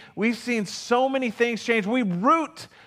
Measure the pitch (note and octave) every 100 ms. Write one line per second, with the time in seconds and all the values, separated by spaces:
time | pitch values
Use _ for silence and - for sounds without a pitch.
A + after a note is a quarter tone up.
0 | - - A3 A3+ - A#3 F#3 - - B3
1 | C4 C4+ B3+ - A#3+ A3+ - A3+ F#3+ B3+
2 | G#3+ F3 A#3 E4 D4 - - -